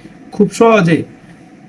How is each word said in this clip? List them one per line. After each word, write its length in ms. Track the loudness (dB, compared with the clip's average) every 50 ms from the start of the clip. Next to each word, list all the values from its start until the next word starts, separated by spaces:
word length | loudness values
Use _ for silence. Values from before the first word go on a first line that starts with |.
| -20 -20 -20 -20 -20 -8
খুব 200 | -4 -2 -2 -2
সহজে 520 | 0 0 2 2 2 2 0 0 -2 -2 -4 -8 -16 -20 -20 -20 -20 -20 -20 -20 -20 -20 -12